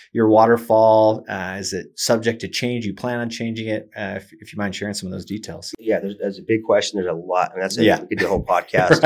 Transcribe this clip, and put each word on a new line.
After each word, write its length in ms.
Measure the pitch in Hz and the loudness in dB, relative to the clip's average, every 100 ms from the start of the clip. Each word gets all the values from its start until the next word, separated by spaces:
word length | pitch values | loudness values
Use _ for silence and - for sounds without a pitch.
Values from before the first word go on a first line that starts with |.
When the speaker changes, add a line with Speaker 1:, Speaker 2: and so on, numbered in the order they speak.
| - | -8
Speaker 1:
your 180 | 117 110 | 0 4
waterfall? 960 | 110 113 117 117 110 110 110 110 110 - | 6 6 4 4 4 6 6 6 2 -4
Uh, 300 | 101 92 95 | -8 -6 -8
is 140 | 92 | -8
it 140 | 92 80 - | -8 -10 -6
subject 460 | - 113 117 113 | 0 0 0 -4
to 60 | 95 | -6
change? 380 | - 123 120 107 | -6 -4 -4 -6
You 80 | |
plan 260 | 95 123 120 | -6 -6 -6
on 120 | 117 | -6
changing 360 | 113 117 110 110 | -6 -6 -6 -6
it? 200 | 107 - 110 | -6 -8 -10
Uh, 160 | 98 98 | -8 -8
if, 140 | - - | -12 -20
if 120 | - | -16
you 40 | 107 | -8
mind 180 | 101 92 | -6 -6
sharing 180 | 101 | -8
some 140 | 101 92 | -6 -8
of 40 | |
those 120 | 95 90 | -10 -8
details. 480 | 104 - 87 - - | -10 -10 -14 -14 -8
Speaker 2:
Yeah, 200 | 110 95 | -2 -2
there's, 160 | 98 101 | -2 -6
there's 180 | 101 98 | -8 -8
a 60 | |
big 180 | 92 110 | -4 -2
question. 380 | 110 104 101 101 | 2 0 0 -4
There's 100 | 90 | -4
a 60 | 82 | -4
lot. 340 | 90 90 90 92 | -2 -2 -2 -2
And 80 | |
that's 160 | 95 - | -4 2
a, 40 | |
Speaker 1:
Yeah. 160 | 110 90 | 2 2
Speaker 2:
we 80 | - | 0
could 100 | 104 | -4
do 60 | 90 | 0
a 20 | |
whole 160 | 92 - | -2 0
Speaker 1:
<laughs> 20 | |
Speaker 2:
podcast 560 | 87 - 95 92 156 | 0 0 2 4 6